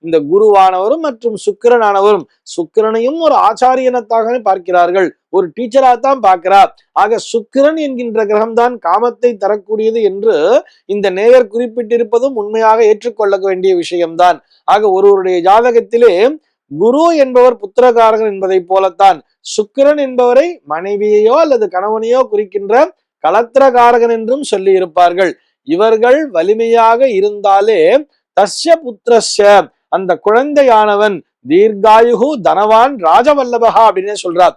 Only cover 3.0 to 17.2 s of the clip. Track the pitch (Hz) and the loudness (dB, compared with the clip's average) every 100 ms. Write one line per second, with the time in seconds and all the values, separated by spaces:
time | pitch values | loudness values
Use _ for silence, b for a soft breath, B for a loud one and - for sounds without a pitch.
3 | 240 330 320 233 185 220 254 262 254 247 | -4 -2 -2 0 -2 0 0 0 -2 -4
4 | 214 226 226 247 208 190 175 180 175 185 | -4 -4 -2 -4 -2 -4 -2 0 0 0
5 | 175 _ _ 185 180 180 240 262 262 247 | -2 _ _ -4 -4 -8 -4 0 2 2
6 | 262 269 208 185 175 196 185 _ _ - | 0 0 0 0 2 2 2 _ _ -4
7 | 202 226 - 233 214 262 277 320 294 254 | -2 -2 -4 -8 -4 0 0 0 -6 -6
8 | 240 226 208 214 226 226 240 240 170 190 | -6 -4 -2 -2 0 0 -2 -2 -4 -2
9 | 240 226 247 208 196 208 190 214 220 226 | -2 -2 -4 -2 -4 -4 -4 -4 -2 0
10 | 208 190 220 170 160 262 b b - 202 | -2 -2 -2 0 2 0 b b -8 -4
11 | 196 185 220 254 220 226 240 226 220 233 | -2 0 4 4 2 -4 -6 -8 -4 -4
12 | 233 233 262 247 208 220 220 220 220 214 | -2 -2 -2 -4 -6 -2 0 2 2 0
13 | 240 226 208 196 196 185 185 180 160 175 | -4 -4 -2 -2 -2 -2 -2 -2 -4 -6
14 | 165 165 180 160 _ _ - 196 214 190 | -6 0 0 0 _ _ -2 0 2 2
15 | 202 196 185 180 175 214 247 233 196 233 | 2 2 0 -2 2 2 2 0 -2 2
16 | 240 180 233 302 _ _ _ 143 214 269 | 2 2 0 -2 _ _ _ -2 0 2
17 | 339 320 | 0 0